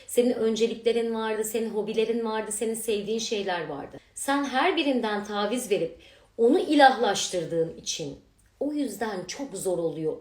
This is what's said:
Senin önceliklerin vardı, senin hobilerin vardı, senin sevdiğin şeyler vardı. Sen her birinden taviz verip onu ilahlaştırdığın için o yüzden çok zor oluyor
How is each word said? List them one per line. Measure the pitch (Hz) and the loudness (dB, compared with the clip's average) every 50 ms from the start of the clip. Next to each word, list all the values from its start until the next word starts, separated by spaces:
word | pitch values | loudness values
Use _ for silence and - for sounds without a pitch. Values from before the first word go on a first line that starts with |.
| - | -16
Senin | - - 240 247 247 | -2 2 2 2 2
önceliklerin | 240 - 220 226 220 214 226 233 226 - - 233 226 233 226 226 226 | 2 2 0 0 2 2 0 0 0 -2 -2 0 0 0 0 -2 -2
vardı, | 220 220 220 214 208 214 | -2 -2 -2 -2 -2 -4
senin | - - 226 226 214 | -2 -2 -4 -4 -2
hobilerin | 196 214 208 220 214 220 220 226 233 233 226 | -2 -4 -4 -2 0 0 0 2 0 0 -2
vardı, | 220 220 220 214 208 | -2 -2 -2 -4 -4
senin | - - 240 226 226 | -4 -4 -2 -2 -4
sevdiğin | 220 - 233 208 208 196 208 226 226 | -4 -2 -2 -2 -2 -2 -2 -2 -2
şeyler | - - 226 202 190 190 180 170 151 | -2 -2 -2 -2 -2 -2 -2 -2 -4
vardı. | 151 147 139 - - - - - _ - | -6 -8 -8 -10 -12 -14 -18 -20 _ -12
Sen | - - 277 277 285 277 | -6 -2 0 0 0 0
her | 240 247 262 294 370 330 | 0 0 2 2 2 2
birinden | 330 311 285 262 233 220 214 208 202 208 | 2 2 2 2 2 0 0 -2 -2 -4
taviz | 214 208 202 208 202 247 247 226 190 | -4 -2 -2 0 0 0 -2 0 0
verip | 202 165 165 165 - - - - - - _ _ _ - | 0 0 0 -2 -6 -10 -20 -20 -20 -20 _ _ _ 4
onu | 233 240 311 392 | 6 6 6 6
ilahlaştırdığın | 381 302 302 285 277 262 254 220 240 202 196 - - - 185 175 160 - 165 165 165 165 - | 4 4 6 8 8 8 8 6 2 2 2 0 -2 -2 -2 -4 -2 0 0 0 0 0 -2
için | - - - - - 156 139 139 - - _ _ _ _ _ _ - | -8 -8 -8 -6 -6 -8 -8 -10 -14 -18 _ _ _ _ _ _ -6
o | 269 294 | -4 -2
yüzden | 294 294 269 214 196 - 226 214 196 180 175 | -2 -2 -2 -4 -4 -4 -4 -4 -4 -6 -8
çok | - - - 277 - 190 | -8 -8 -10 -10 -8 -8
zor | 180 165 185 175 165 | -4 -2 -2 0 0
oluyor | 165 160 147 160 156 156 - - | 0 -2 -2 -2 -4 -4 -4 -2